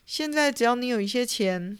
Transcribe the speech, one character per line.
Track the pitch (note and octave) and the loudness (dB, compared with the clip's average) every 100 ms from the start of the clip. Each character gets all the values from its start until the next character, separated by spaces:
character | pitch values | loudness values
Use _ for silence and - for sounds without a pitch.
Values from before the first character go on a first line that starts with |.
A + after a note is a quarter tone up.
| - | -10
现 | - D4+ | -6 -2
在 | D4+ C#4+ | 2 2
只 | A#3 | 4
要 | A#3 | 2
你 | B3 B3 | 2 0
有 | A3 | 0
一 | G3+ | 0
些 | A#3+ B3 | 0 -2
钱， | - F#3+ F3+ F3 | 0 0 -2 -6